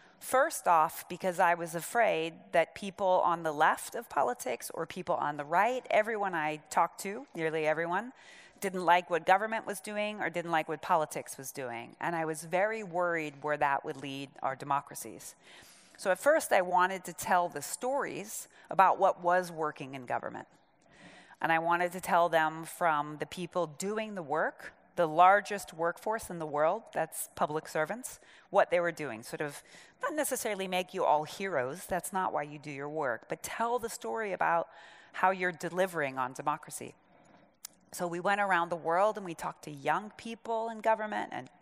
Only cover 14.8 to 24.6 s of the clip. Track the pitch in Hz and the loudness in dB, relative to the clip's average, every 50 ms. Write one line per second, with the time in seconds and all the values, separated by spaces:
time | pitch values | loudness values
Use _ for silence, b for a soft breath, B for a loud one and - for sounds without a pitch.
14.8 | 139 - - - - 113 80 - - - - B B B B B B B B B | -2 -4 -10 -12 -12 -12 -14 -14 -16 -18 -20 B B B B B B B B B
15.8 | B B B - - 202 185 - - 285 311 320 - - 240 202 180 180 175 180 | B B B -6 -2 -2 -2 2 4 4 4 4 4 2 2 2 2 4 4 4
16.8 | 180 185 190 185 - - 165 - - - 190 180 180 170 - 147 143 - - - | 4 4 2 -2 -8 -8 -10 -8 0 2 4 4 4 2 -2 -6 -8 -8 -6 -4
17.8 | - 247 269 277 214 160 - 151 196 220 - - - B B B B B - - | -2 -2 0 0 -2 -2 -4 -8 -8 -8 -10 -12 -12 B B B B B 4 6
18.8 | 190 180 - - 190 180 - - 180 175 180 185 185 170 170 156 160 151 147 - | 6 6 6 6 6 4 4 4 2 4 4 4 2 0 -4 -4 -4 -4 -4 -6
19.8 | 147 131 139 135 123 120 127 123 - - - 110 - - _ _ _ _ _ _ | -10 -12 -12 -10 -6 -4 -4 -4 -4 -6 -8 -10 -12 -16 _ _ _ _ _ _
20.8 | B B B B B B B B B B B - - 160 165 165 165 170 170 170 | B B B B B B B B B B B -4 0 2 2 4 4 2 2 2
21.8 | 180 175 175 185 - - 190 170 170 170 160 160 156 156 160 160 160 - - - | 2 0 -2 -4 -2 2 4 4 4 6 4 4 4 2 0 -4 -8 -10 -6 -2
22.8 | 180 165 156 147 147 151 151 147 151 143 - 185 175 165 - 185 170 151 147 - | 0 2 2 0 -2 -4 -6 -8 -8 -8 -6 -8 -8 -4 -2 -2 -2 -2 -4 -6
23.8 | 190 196 214 220 220 220 208 190 160 131 147 156 196 254 - - | -6 -6 -4 -4 -6 -6 -8 -8 -6 -4 -2 0 0 -2 -4 -8